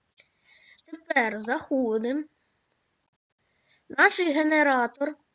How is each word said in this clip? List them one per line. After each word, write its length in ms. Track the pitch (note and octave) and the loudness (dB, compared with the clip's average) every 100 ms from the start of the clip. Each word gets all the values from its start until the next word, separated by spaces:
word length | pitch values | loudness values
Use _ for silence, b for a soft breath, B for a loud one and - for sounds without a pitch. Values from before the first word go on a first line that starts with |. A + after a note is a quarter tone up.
| _ _ b b b b b b - | _ _ b b b b b b 0
Тепер 540 | D#4+ - D4 A3+ G#3+ | 0 0 0 0 -2
заходимо. 840 | G#3+ C#4 - C#4 B3 A3 A3+ C#4 D4+ _ _ _ _ _ _ _ _ _ _ _ _ _ _ _ - | -4 -6 -2 -2 0 -2 -2 -4 -6 _ _ _ _ _ _ _ _ _ _ _ _ _ _ _ -8
Наш 300 | - F4+ G4 | 2 2 2
генератор, 960 | F4 C#4+ D#4 D#4 D4 C4 A#3+ - C#4+ D4+ _ | 0 0 0 2 2 2 -2 -4 -8 -8 _